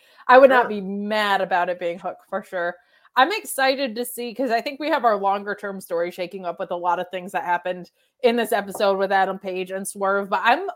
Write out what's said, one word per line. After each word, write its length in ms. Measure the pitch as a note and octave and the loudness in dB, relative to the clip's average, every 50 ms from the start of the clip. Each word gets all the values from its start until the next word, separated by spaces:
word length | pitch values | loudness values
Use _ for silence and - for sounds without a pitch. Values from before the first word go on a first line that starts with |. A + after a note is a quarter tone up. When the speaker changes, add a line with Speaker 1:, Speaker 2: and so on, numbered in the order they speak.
| _ _ _ - - - | _ _ _ -4 4 6
Speaker 1:
I 100 | B3+ B3+ | 8 10
would 120 | C#4 C4 | 10 10
not 140 | C4 B3 A#3+ | 8 6 4
Speaker 2:
Sure. 40 | A#3+ | 2
Speaker 1:
be 120 | G#3+ G#3 | -2 -6
mad 600 | F#3+ F#3+ G3 G3+ G#3 G#3 G#3+ G#3+ G#3+ G3+ G3 G3 | -6 -6 -6 -6 -4 -2 0 0 2 2 2 0
about 280 | F#3+ F#3 F#3+ F3 F3 F3+ | 0 0 0 0 0 0
it 100 | F3+ F3 | -2 -4
being 200 | F#3 E3+ E3+ F#3 | -4 -6 -6 -6
Hook 180 | F3 F#3 - - _ _ | -8 -10 -10 -12 _ _
for 140 | - G3 G3 | -8 -8 -8
sure. 320 | - - F#3 E3+ F3 F3 - _ _ _ _ _ _ - | -6 -6 -4 -4 -4 -6 -8 _ _ _ _ _ _ 2
I'm 160 | A#3+ C4 D#4+ | 2 2 2
excited 640 | G#4 A4 - - - - C4 C4 C#4 B3+ C#4+ B3+ G#3+ | 2 -2 -6 -6 -4 0 0 0 0 0 -2 -4 -4
to 100 | A3+ B3 | -6 -8
see, 280 | - - - A#3+ A#3+ G#3 | -8 -8 -10 -10 -8 -6
'cause 160 | - C#4 B3+ | -4 -2 0
I 100 | A3+ A#3 | 0 -2
think 180 | A3 D4 C#4 C4 | -2 -4 -8 -6
we 100 | D4+ D4 | -4 -2
have 160 | D#4+ C#4+ A#3 | 0 2 2
our 100 | A#3+ G#3+ G3+ | 2 2 2
longer 360 | G3 G3 G3 G3+ G3+ G#3 G3+ | 0 0 -2 -2 -4 -6 -8
term 260 | G3+ - G3+ G3 F#3+ | -8 -8 -10 -10 -10
story 280 | F#3 - F3+ E3 E3+ F3 | -8 -6 -4 -4 -4 -4
shaking 360 | F3 - F3+ F3 - G3 F#3 | -4 -8 -8 -8 -8 -8 -8
up 120 | F3 E3+ F3 | -8 -8 -8
with 120 | G3 E3+ | -8 -8
a 40 | F#3 | -6
lot 240 | F3 F3 F3+ F3 F3+ | -4 -2 -2 0 -2
of 100 | F3 F3 | -2 -6
things 200 | - F#3 F3+ G3 - | -8 -10 -8 -6 -6
that 100 | F3+ C#3 | -4 -2
happened 480 | F3 F3 F3 - F3+ F3+ F3+ F3 - _ _ _ _ _ _ - | -2 -2 -2 -2 -4 -8 -8 -10 -16 _ _ _ _ _ _ 2
in 140 | A#3+ A#3 A#3+ | 2 2 2
this 140 | A3+ G#3+ | 0 0
episode 460 | A3+ G#3 G3 G3+ F#3 - G#3+ G3 G3 F#3+ | -2 -2 -2 -4 -4 0 2 2 2 2
with 140 | G3 F#3+ | 0 2
Adam 260 | G3 G3 F#3+ F#3+ F#3+ G3 | 2 2 2 2 -2 -4
Page 320 | - G3 F#3 F#3 F#3 F3+ | -8 -8 -6 -6 -6 -6
and 160 | F#3+ F#3+ G3 - | -8 -8 -8 -10
Swerve. 420 | - G#3 G3 F#3+ G3 G3+ G3+ F#3+ | -6 -2 -2 0 0 0 0 0
But 80 | G3+ F#3 F#3+ | 0 4 4
I'm 240 | A3+ B3 D#4+ F#4+ G4 - | 6 4 4 2 -2 0